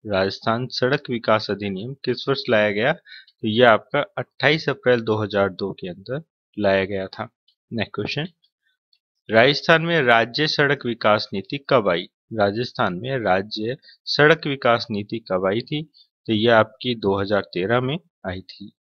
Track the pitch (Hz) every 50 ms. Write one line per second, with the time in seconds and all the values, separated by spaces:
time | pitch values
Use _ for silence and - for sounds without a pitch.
0 | _ 107 98 95 98 98 - - - 113 113 117 127 123 - - 127 127 143 147
1 | - - 123 113 - - 110 110 - - 101 95 104 101 95 92 107 123 139 _
2 | - 127 120 - - 139 139 - - - 117 107 107 107 101 104 113 139 170 -
3 | _ - - - _ _ _ _ - 110 107 117 123 120 110 101 - _ - 143
4 | - _ _ - 123 _ _ _ - 139 156 160 - 147 135 139 - 123 123 120
5 | 110 113 107 107 107 98 104 98 98 98 90 - 104 95 87 - - 92 85 95
6 | 95 110 127 151 165 _ _ _ _ _ _ 104 101 98 98 98 95 95 101 95
7 | 95 95 - - 87 - _ _ _ _ _ _ _ _ 117 113 95 - - -
8 | - - - 143 156 180 _ _ _ _ _ _ _ _ _ _ _ _ _ _
9 | _ _ _ _ _ - 104 110 120 139 147 - - - 165 160 160 170 170 160
10 | 135 120 117 113 117 120 120 143 151 156 - - 147 139 143 139 - 120 113 -
11 | - 110 104 110 - - - 98 95 - 143 139 _ - 143 123 101 98 87 85
12 | 92 - _ _ _ _ 113 110 101 101 101 117 120 - _ - 120 98 90 87
13 | 110 131 135 131 107 95 92 95 98 110 - 110 107 117 135 - _ - - _
14 | _ - - - 147 151 165 160 - 151 139 135 - 123 117 107 - - 107 101
15 | 104 - 117 110 _ - 95 92 95 95 101 117 127 - 151 151 156 _ _ _
16 | _ _ _ _ _ - 113 107 110 117 117 110 110 110 - _ - 123 120 113
17 | 104 98 98 98 98 98 104 98 98 _ - 90 90 101 117 123 127 131 147 180
18 | _ _ _ _ - 95 92 95 90 - - - 101 110 _ _